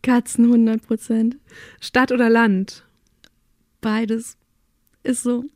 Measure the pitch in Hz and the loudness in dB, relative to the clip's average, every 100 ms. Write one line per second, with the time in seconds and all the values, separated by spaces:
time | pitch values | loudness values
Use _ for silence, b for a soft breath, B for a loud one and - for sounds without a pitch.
0 | - 247 - - 240 240 220 226 _ 220 | 2 0 0 2 4 4 2 0 _ -6
1 | - 226 226 269 _ B B B - 247 | -2 -2 -2 -4 _ B B B -4 0
2 | 262 247 233 226 226 190 196 - _ _ | 0 2 2 4 2 0 -4 -12 _ _
3 | _ _ _ _ _ _ _ _ 220 214 | _ _ _ _ _ _ _ _ -4 -2
4 | 226 226 233 - _ _ _ _ _ _ | -2 -4 -6 -20 _ _ _ _ _ _
5 | - 247 240 240 277 | -6 -4 -2 -4 -6